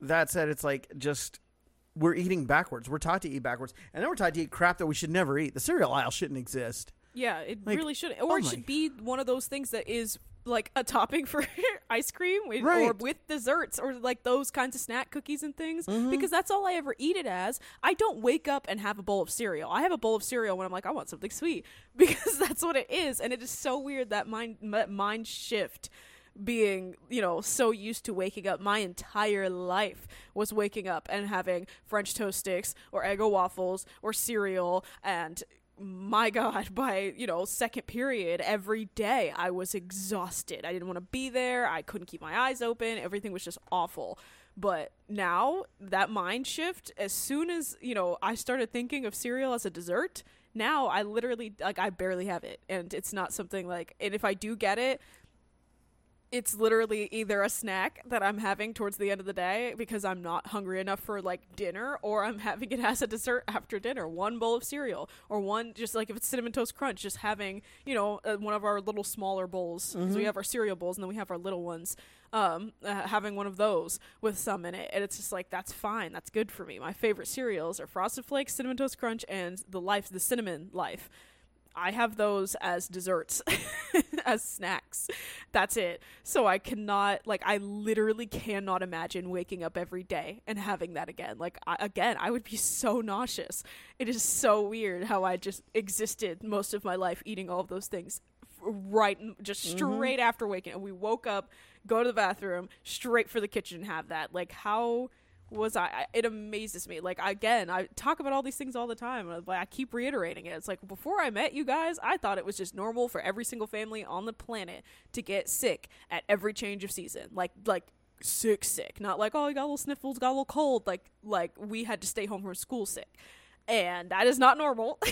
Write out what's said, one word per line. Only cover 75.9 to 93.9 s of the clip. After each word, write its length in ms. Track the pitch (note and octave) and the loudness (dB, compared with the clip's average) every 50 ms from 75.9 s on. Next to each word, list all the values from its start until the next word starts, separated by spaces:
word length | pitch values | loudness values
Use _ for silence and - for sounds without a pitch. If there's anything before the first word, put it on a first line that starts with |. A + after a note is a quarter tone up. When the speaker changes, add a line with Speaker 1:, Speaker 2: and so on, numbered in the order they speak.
| G#3+ A3+ G3 D#3+ - | -2 -2 -4 -4 -6
Speaker 2:
That's 160 | E3 - - | -10 -10 -4
good 200 | - A3 A3 G3+ | -2 0 0 0
for 160 | - - F#3 | -2 -10 -12
me. 140 | - A2+ F#2+ | -10 -10 -8
My 140 | B2+ D#3+ G3+ | -8 -8 -4
favorite 340 | - - A3 G#3 F3+ D#3 - | 0 2 2 2 2 -2 -6
cereals 500 | - C4 C4 A#3+ G3+ E3 D#3 E3+ G3 - | -4 -2 -2 -2 0 0 -2 -2 -4 -6
are 60 | - - | -8 -6
Frosted 360 | - - F#3+ A3+ - C4+ B3 | -4 -2 -2 -2 -2 -4 -6
Flakes, 320 | - C#4+ C4+ C#4 - - | -2 0 0 0 0 -2
Cinnamon 220 | - B3+ B3+ C4 B3 | -4 -2 -2 -2 0
Toast 200 | C#4 C4 - - | -2 -2 -2 -2
Crunch, 280 | - A#3 A3+ A3+ - - | -4 -4 -4 -4 -6 -6
and 340 | F#3+ G3 F3+ F3 F3+ F#3 - - | -6 -4 -4 -4 -6 -8 -10 -8
the 140 | F#3+ F#3 | -8 -4
Life, 260 | F3 F#3+ G#3 G3+ G3 - | 0 0 0 0 0 -2
the 100 | F#3 F#3 | -6 -4
Cinnamon 480 | - - B3 A#3+ A3 F#3+ E3+ D3 E3 G3 | -2 0 0 0 0 0 -4 -6 -6 -6
Life. 380 | - F3+ E3 - - - - - - - - - - _ _ _ _ _ _ _ - | -4 -4 -2 -2 -4 -8 -12 -16 -20 -20 -20 -20 -20 _ _ _ _ _ _ _ -6
I 180 | - F3 F#3 | -4 -2 0
have 260 | G3+ A#3+ A#3 A3+ G#3+ G#3+ | 2 2 2 2 2 2
those 380 | G#3 G#3 G3+ G3 F#3+ F#3+ - - | 2 4 4 2 0 0 -2 -2
as 300 | - F#3 F3 F3 F3+ - | -2 0 0 0 -2 -4
desserts, 520 | F3+ F#3 F3+ F#3 F#3 E3 - - - - - - - - - D#5 D5+ - - | -6 -4 -2 0 0 0 0 0 -4 -4 0 0 0 0 -2 -4 -8 -8 -2
<laughs> 420 | - - F4+ - - - D4+ - | 2 4 4 4 4 2 -2 2
as 180 | - A3 A3 - | 2 2 2 0
snacks. 640 | - - - G3 - F#3 - - _ - - - - - - - - - - - - - | -2 -8 -4 -2 -2 -2 -2 -4 _ -8 -6 -6 -6 -6 -8 -10 -12 -12 -14 -6 0 2
That's 240 | A3 F#3+ - - A#3 | 4 4 4 2 0
it. 240 | F#3+ F3 E3+ - - - - - | 0 0 -2 -4 -10 -18 -20 -14
So 240 | - - - F#4+ A#3 | -6 0 4 6 6
I 120 | G3+ F#3 G3 | 6 6 4
cannot, 680 | - - A#3 G#3 G#3+ G3+ G3+ G3+ G3+ G3+ G3+ - - | 2 -2 -6 -4 -2 2 2 4 4 4 2 0 0
like, 160 | A3 G#3 F#3+ - | -2 -2 0 2
I 120 | - G#3 G3+ | 2 2 2
literally 680 | G3+ G3+ G3+ G#3 G#3 A3 A3 G#3+ G#3+ A3 A3 A3 A#3+ | 0 -2 -6 -4 0 2 2 4 4 4 2 2 -2
cannot 560 | G#3 - - - A3 G#3 G3 G3 F#3+ F#3 F#3 F#3+ | -6 -6 -6 -4 -2 -2 -2 0 0 0 0 0
imagine 460 | F#3 E3+ E3 E3+ F3 - F#3 F3+ F3+ | -2 -4 -4 -4 -4 -4 -4 -4 -4
waking 340 | F3+ F3+ F3 - G3 F3+ E3+ | -4 -4 -4 -4 -6 -4 -4
up 140 | E3 - F3+ | -4 -2 -4
every 260 | F3 F3 F3+ F#3 F#3 | -4 -4 -6 -8 -6
day 380 | - F#3 D3+ D#3 - F#3+ A3+ - | -4 -2 -2 -2 -4 -8 -10 -8
and 140 | - A3 G3+ | -6 -6 -4
having 360 | G3 G#3 G3+ - E3+ F3 E3+ | -2 -2 -2 -2 -2 -4 -4
that 120 | D3 E3 - | -4 -6 -6
again. 300 | E3+ - - - - - | -8 -8 -8 -8 -6 -6
Like, 200 | E3 F3 - - - | -6 -6 -6 -6 -4
I, 120 | - E3+ - | -4 -2 -2
again, 380 | - G#3 - F#3+ G#3 G#3 G#3+ - | -2 -2 0 2 2 2 2 2
I 100 | - G#3 | 0 0
would 140 | A#3 B3 - | 0 -2 -4
be 140 | - A3+ G#3 | -6 -4 -2
so 420 | - - - - - A3+ G#3 B3 | 0 0 0 0 2 2 2 2
nauseous. 640 | A3+ G#3+ G3 G3+ B3 A#3+ - - - - - - - - - - - - | 2 0 -2 -2 -2 -2 -4 -6 -6 -6 -8 -8 -10 -10 -14 -18 -20 -14